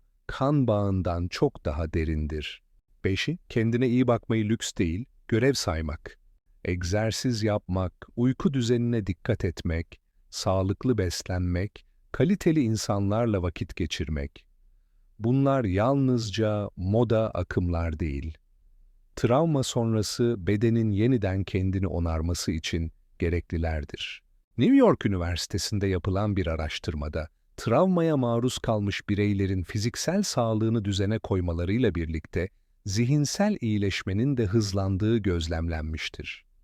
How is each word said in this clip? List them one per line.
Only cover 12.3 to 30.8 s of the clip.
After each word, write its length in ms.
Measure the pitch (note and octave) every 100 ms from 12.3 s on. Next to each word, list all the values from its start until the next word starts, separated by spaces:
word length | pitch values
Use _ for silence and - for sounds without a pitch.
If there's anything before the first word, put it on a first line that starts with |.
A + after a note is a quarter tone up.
| G3+ F3+ D#3
insanlarla 800 | A2+ A2 - G2+ G2 G#2+ A#2+ G2+
vakit 340 | F2 - F2+ -
geçirmek. 720 | F2 - E2 D2 C#2+ - _ _ _ _ _ _ _ -
Bunlar 460 | A2 C3+ C#3 C3+
yalnızca 1040 | G#2+ F#2+ A#2+ C#3 C3 A#2+ A2 G2 G#2+ G#2 G2+ -
moda 540 | F#2 A2 A#2 A2 A2
akımlar 680 | - F2+ - F2 E2+ E2+ D#2
değil. 380 | E2 C#2 D#2 - _ _ _ - - _ _ -
Travma 460 | A2+ C3 E3 C#3+
sonrası 720 | A#2+ B2 A2+ A2 G#2 - A#2+ A2
bedenin 520 | F2 G#2 A2+ A2+ A2
yeniden 540 | G2 A#2+ B2 G2 F#2+
kendini 420 | F#2 F#2+ F#2+ F#2+ F#2+
onarması 640 | E2+ E2 D#2+ E2 E2+ -
için 400 | D#2+ - E2+ E2 - _ -
gereklilerdir. 1040 | E2+ E2+ - E2 E2 D#2 D2 - - - _ _ _ -
New 180 | E3+ C#4
York 300 | A3+ C#3 A2
Üniversitesi'nde 800 | F#2+ E2+ E2+ - G2 - G#2 G2
yapılan 500 | F2+ - F#2+ G#2 F#2+
bir 100 | E2
araştırmada 800 | D#2+ D#2 - - D2+ D2 D#2 D2 _ _ -
travmaya 600 | - B2 F#3+ F3 E3 D3
maruz 420 | A#2+ A#2 B2+ -
kalmış 500 | - A2 G2+ - -
bireylerin 540 | G2+ G#2 G2 F#2+ F#2+
fiziksel 600 | F2 G#2+ A#2 - - F#3+
sağlığını 640 | F#3+ C3 A#2 A2 A2+ A2+